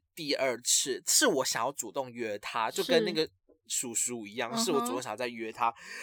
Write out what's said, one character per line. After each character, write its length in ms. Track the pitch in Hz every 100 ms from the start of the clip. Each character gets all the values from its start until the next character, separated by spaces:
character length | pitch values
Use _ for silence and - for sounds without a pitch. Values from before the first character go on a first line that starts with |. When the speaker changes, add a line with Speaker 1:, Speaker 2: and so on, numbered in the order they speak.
| _
Speaker 1:
第 200 | - 151
二 240 | 139 131 117
次， 400 | - - 143 117 -
是 200 | - 294
我 180 | 151
想 180 | 127 -
要 80 | 120
主 200 | 143 110
动 180 | 143 131
约 280 | 117 113 104
他， 320 | - 120 113
就 120 | -
跟 200 | 180 165
那 80 | -
个 100 | 160
Speaker 2:
是。 80 | 160 - _ _ _
Speaker 1:
叔 220 | - 127
叔 320 | 110 - 120 104
一 80 |
样， 160 | 107 120
Speaker 2:
嗯 40 | 226
哼。 80 |
Speaker 1:
是 60 | 226
我 100 | 147
昨 120 | 139
天 100 | 127
才 140 | 123 107
在 100 | 123
约 240 | 117 110
他， 240 | - 117 - - -